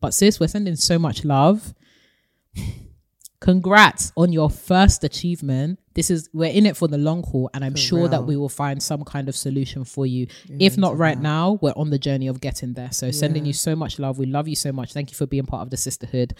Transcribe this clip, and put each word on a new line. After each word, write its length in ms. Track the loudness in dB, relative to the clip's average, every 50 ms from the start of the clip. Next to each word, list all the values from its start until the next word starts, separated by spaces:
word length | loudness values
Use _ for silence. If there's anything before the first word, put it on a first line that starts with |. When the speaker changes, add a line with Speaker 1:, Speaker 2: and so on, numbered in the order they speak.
Speaker 1:
But 140 | -6 -4 0
sis, 260 | 4 4 4 4 4
we're 80 | 2 0
sending 280 | 0 -2 -2 -2 -2
so 240 | 0 0 2 2 2
much 260 | 2 0 -2 -2 -2
love. 480 | 0 4 4 6 6 4 4 0 -8 -16 -18 _ _ _ _ _ _ _ _ _ _ _ _ _ _ _ -10 -8 -8 -8 -10 -14 -20 -20 _ _ _ _ _ -20 -20 -20 _
Congrats 680 | 0 2 2 2 2 4 6 8 8 8 6 2 -6 -6 0
on 160 | 2 2 2 4
your 160 | 2 2 2
first 540 | 0 -2 -2 2 4 6 8 6 6 4 0
achievement. 720 | -4 -4 -4 -4 -4 -4 -4 -4 -2 -2 -2 -2 -2 -4 -8 _ _ _
This 160 | -2 0 0
is, 200 | 0 -2 -4 -6 -4
we're 160 | -2 -2 2
in 140 | 4 4 4
it 100 | 4 4
for 120 | 0 -2 -2
the 100 | 0 0
long 240 | 0 0 0 -2
haul, 280 | -4 -4 -2 -2 -4 -4 -4
and 100 | -6 -6
I'm 100 | -4 -2
Speaker 2:
For 40 | -2
Speaker 1:
sure 300 | -2 0 2 2 2 2
that 120 | 2 0
Speaker 2:
real. 60 | 0
Speaker 1:
we 120 | -2 -2 -2
will 120 | -2 -4
find 320 | -4 -4 -4 -4 -4 -4
some 220 | -4 -4 -6 -6 -6
kind 260 | -8 -8 -6 -6 -6
of 60 | -6
solution 480 | -6 -6 -4 -2 -2 -4 -4 -6 -8 -10
for 220 | -8 -4 -4 -2 -2
you. 200 | -2 -2 -4 -6 -8 -14 -20 -16
Speaker 2:
Amen 140 | 0 4
Speaker 1:
If 160 | 4 4 4 4
not 140 | 2 2
Speaker 2:
to 40 | 2
Speaker 1:
right 200 | 2 2 2 2 0
Speaker 2:
that. 40 |
Speaker 1:
now, 380 | -2 -2 0 0 0 0 0 0
we're 120 | 0 0 0
on 140 | -2 -2 -2
the 80 | -2 -2
journey 280 | -2 -2 -2 -2 -2 -4
of 120 | -6 -6
getting 320 | -6 -8 -8 -6 -8 -8 -8
there. 180 | -8 -10 -8
So 200 | -8 -6 -4 -4
sending 320 | -2 -2 0 0 0 -2 -2
Speaker 2:
Yeah. 40 | -2
Speaker 1:
you 40 | -4
so 220 | -2 -2 -2 -2
much 240 | -2 -4 -6 -6 -6
love. 180 | -4 -4 -4 -2
We 80 | -2
love 220 | -2 -2 -2 -4 -4
you 80 | -4
so 160 | -4 -4 -4
much. 220 | -4 -6 -8 -8 -8
Thank 180 | -8 -8 -8
you 40 | -6
for 120 | -4 -4 -2
being 180 | -2 -2 -2
part 160 | -4 -6 -8
of 80 | -8 -8
the 80 | -6 -6
sisterhood, 560 | -6 -6 -6 -8 -8 -4 -2 -2 -2 -2 -4 -8